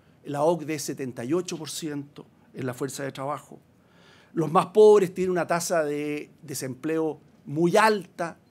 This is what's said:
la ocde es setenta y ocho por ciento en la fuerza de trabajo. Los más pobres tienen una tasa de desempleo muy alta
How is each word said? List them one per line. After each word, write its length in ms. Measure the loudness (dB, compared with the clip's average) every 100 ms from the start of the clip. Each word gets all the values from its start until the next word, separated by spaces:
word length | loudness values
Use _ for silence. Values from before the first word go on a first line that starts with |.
| _ _ -8
la 180 | 0
ocde 320 | 2 0 -2 -8
es 80 |
setenta 400 | -8 -8 -8 -8
y 100 | -4
ocho 240 | -4 -4 -10
por 120 | -10
ciento 560 | -10 -8 -8 -12 -16 -20 _ _
en 120 | -10 -8
la 80 |
fuerza 300 | -6 -6 -6
de 80 | -10
trabajo. 480 | -8 -8 -8 -12 -20 _ _ _ _ _ -20 _
Los 180 | -4 0
más 160 | 0 2
pobres 460 | 8 8 8 4
tienen 180 | -2 -2
una 160 | -2 -2
tasa 360 | -2 0 -2
de 460 | 0 -4 -4 -6 -10 _
desempleo 800 | -14 -10 -10 -8 -4 -2 -2 -6 _ _ -8
muy 320 | -2 2 4
alta 600 | 4 2 -4 -10 -10 -10 _